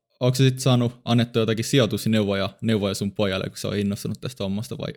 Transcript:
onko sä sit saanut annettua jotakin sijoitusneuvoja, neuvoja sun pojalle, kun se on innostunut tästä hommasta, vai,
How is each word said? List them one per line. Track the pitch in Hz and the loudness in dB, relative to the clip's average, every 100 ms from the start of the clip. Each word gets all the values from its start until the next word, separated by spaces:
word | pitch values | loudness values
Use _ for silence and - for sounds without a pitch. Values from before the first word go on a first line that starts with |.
| _ - | _ -2
onko | 127 | 0
sä | 131 | 4
sit | 131 131 | 4 4
saanut | 135 123 120 - | 2 4 2 -2
annettua | - 120 113 117 | 0 2 2 0
jotakin | 110 107 | 0 0
sijoitusneuvoja, | 127 139 104 101 110 110 101 98 95 - | 2 2 2 0 0 2 2 0 -2 -4
neuvoja | 113 110 101 | -2 0 0
sun | 98 101 | -2 -4
pojalle, | - 101 95 - | -2 -2 -2 -4
kun | - | -6
se | 104 | -4
on | 101 | -2
innostunut | 101 101 107 107 | -2 -2 -6 -8
tästä | - - | -10 -8
hommasta, | 98 101 117 - | -6 -4 -6 -8
vai, | - | -8